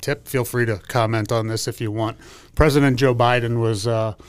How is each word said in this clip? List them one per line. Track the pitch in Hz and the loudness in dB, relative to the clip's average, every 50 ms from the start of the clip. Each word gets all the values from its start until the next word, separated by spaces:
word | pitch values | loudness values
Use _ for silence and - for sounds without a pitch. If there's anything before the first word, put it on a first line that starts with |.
Tip, | - 139 143 - - | -6 -6 -6 -6 -6
feel | - - 127 117 | -4 -4 -2 -2
free | - - 120 120 | -2 0 0 0
to | 113 107 90 - - | 0 -2 -4 -6 -2
comment | - 123 113 110 113 110 104 - | 0 0 2 2 0 0 0 0
on | 120 113 110 | -2 -2 -2
this | 113 113 107 - 123 | -2 -4 -4 -4 -6
if | - - | -6 -6
you | 120 107 | -6 -4
want. | 104 113 110 107 110 - - - - - - - - | -2 -2 -2 -4 -4 -8 -14 -20 -20 -20 -20 -8 -2
President | - 151 156 135 147 139 139 127 120 | 2 2 4 4 4 4 4 4 4
Joe | 139 131 123 | 2 2 4
Biden | 117 120 120 123 123 117 117 117 117 | 4 2 2 2 2 0 0 0 0
was, | 113 110 110 101 113 | 0 0 -2 -2 -2
uh, | 120 113 110 110 110 104 - - | -2 -2 -2 -2 -4 -6 -10 -16